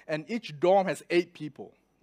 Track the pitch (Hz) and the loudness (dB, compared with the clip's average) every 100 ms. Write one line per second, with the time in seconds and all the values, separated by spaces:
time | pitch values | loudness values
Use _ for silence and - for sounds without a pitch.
0 | - 151 - 226 - 147 175 196 185 143 | -8 -8 -6 -8 -8 0 4 4 2 -4
1 | - 175 180 - 151 - 98 _ _ _ | 0 0 0 -6 -12 -12 -18 _ _ _